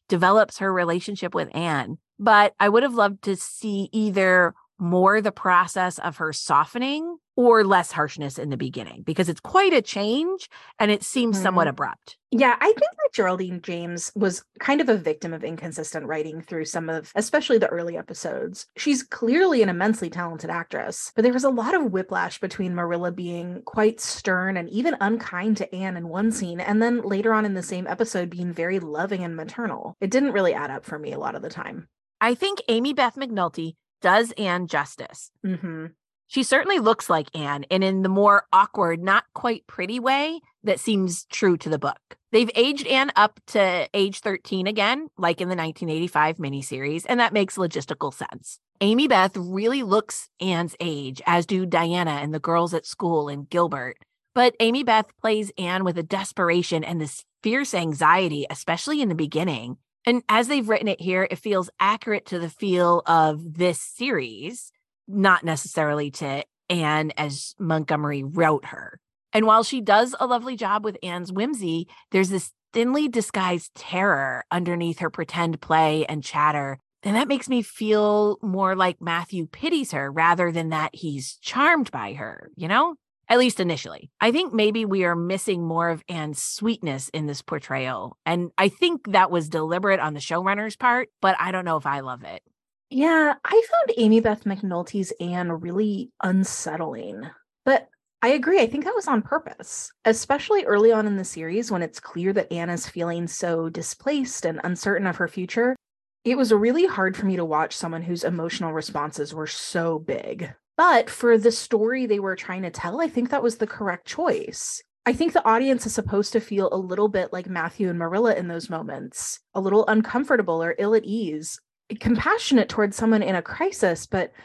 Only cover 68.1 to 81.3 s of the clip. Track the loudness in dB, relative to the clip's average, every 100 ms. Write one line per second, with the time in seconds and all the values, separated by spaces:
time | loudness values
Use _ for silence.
68.1 | -4 -6 2 2 2 -4 -14 -16 -18 _
69.1 | _ _ 2 6 6 4 -4 4 4 4
70.1 | -2 0 0 -2 -6 -2 -2 -2 -8 -8
71.1 | -8 -6 -4 -2 -2 -2 -4 -6 -14 _
72.1 | 2 2 0 -6 _ _ 0 2 2 0
73.1 | -2 -2 -2 0 -2 -6 -18 -6 0 2
74.1 | 2 0 -4 -4 -2 -2 -2 -2 -2 -4
75.1 | -4 -6 -2 -2 -2 0 4 4 2 -2
76.1 | -4 -6 2 2 2 -4 -8 _ _ -2
77.1 | 0 0 -2 0 -2 -2 -6 2 4 4
78.1 | 4 2 0 -2 0 0 2 0 0 -4
79.1 | -4 -4 -8 -8 -6 -2 -2 -2 -6 -4
80.1 | 2 4 4 2 0 -4 -4 -4 -6 -8
81.1 | -8 -10